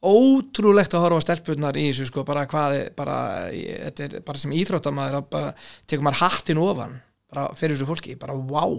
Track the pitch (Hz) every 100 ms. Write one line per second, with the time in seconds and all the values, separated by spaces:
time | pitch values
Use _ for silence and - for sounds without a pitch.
0 | 180 208 262 269 262 - 208 202 196 170
1 | 170 165 151 170 165 147 147 139 147 127
2 | 131 143 135 143 139 156 147 139 - -
3 | 139 135 123 92 90 87 85 - - -
4 | 143 - - 139 143 147 196 196 147 143
5 | 135 139 139 151 147 - - - - 143
6 | 147 139 175 - - 156 175 202 - 131
7 | _ _ _ 139 139 - 160 143 135 165
8 | - 123 123 139 131 147 165